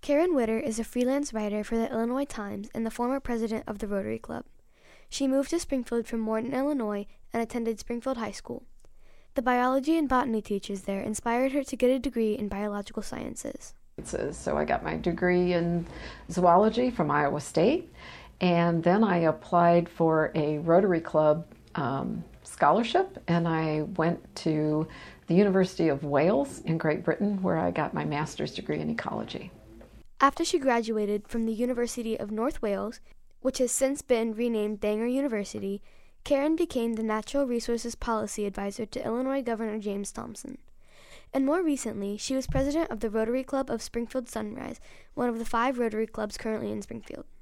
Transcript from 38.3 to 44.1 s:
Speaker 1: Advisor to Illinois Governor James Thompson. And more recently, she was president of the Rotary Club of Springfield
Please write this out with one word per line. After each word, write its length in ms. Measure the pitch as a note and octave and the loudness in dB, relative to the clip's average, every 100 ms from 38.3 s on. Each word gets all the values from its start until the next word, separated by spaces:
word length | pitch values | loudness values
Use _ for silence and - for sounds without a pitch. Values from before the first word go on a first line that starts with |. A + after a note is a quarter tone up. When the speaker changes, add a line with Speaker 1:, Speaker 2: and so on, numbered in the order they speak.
| - G3+ | -4 -4
Speaker 1:
Advisor 400 | G3 G3+ G3+ G#3+ | -4 -6 -6 -8
to 180 | - | -6
Illinois 380 | - A#3 C4 C4+ | -4 -2 0 -2
Governor 380 | A#3+ A3+ A3+ G#3+ | -2 -2 -2 -4
James 320 | G#3 G3+ G3+ | -4 -4 -6
Thompson. 480 | - - G#3+ - - - - - - - - - | -8 -12 -12 -14 -14 -18 -20 -20 -20 -20 -20 -6
And 100 | C4+ | -2
more 200 | C4+ E4 | 2 2
recently, 540 | E4+ C#4 A3+ G#3 G3+ G#3 | 2 0 -4 -6 -6 -6
she 180 | - C4 | -4 -4
was 100 | C4 | 0
president 460 | C4 C4+ D4 E4 | 0 2 0 -2
of 80 | G#3+ | -2
the 100 | A3+ | -2
Rotary 340 | G#3 A3 B3 | -2 0 -2
Club 280 | C4 C4+ C4 | -2 -4 -2
of 100 | A3+ | -4
Springfield 480 | - A#3 A#3 | -6 -8 -4